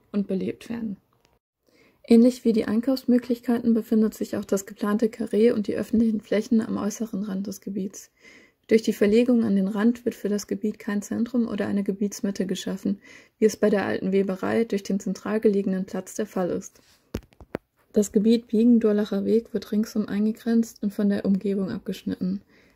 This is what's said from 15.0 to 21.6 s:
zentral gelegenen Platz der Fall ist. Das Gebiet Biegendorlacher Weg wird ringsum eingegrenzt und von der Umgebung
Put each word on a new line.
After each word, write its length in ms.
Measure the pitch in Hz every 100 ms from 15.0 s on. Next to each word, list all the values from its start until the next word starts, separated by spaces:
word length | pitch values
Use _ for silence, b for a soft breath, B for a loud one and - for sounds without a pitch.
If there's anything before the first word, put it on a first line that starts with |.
zentral 380 | - 190 - 214
gelegenen 440 | 226 196 196 190
Platz 300 | 185 190 185
der 120 | - 214
Fall 220 | 202 175
ist. 320 | 190 - _ b b b - - - - - _ _ _
Das 180 | - 208
Gebiet 360 | 214 214 233 233
Biegendorlacher 800 | 214 240 233 220 208 208 196 202
Weg 260 | 220 226
wird 180 | 208 -
ringsum 380 | 208 220 214 202
eingegrenzt 720 | 196 214 226 233 226 226 -
und 120 | 208
von 160 | 196 202
der 160 | 202 -
Umgebung 440 | 190 202 196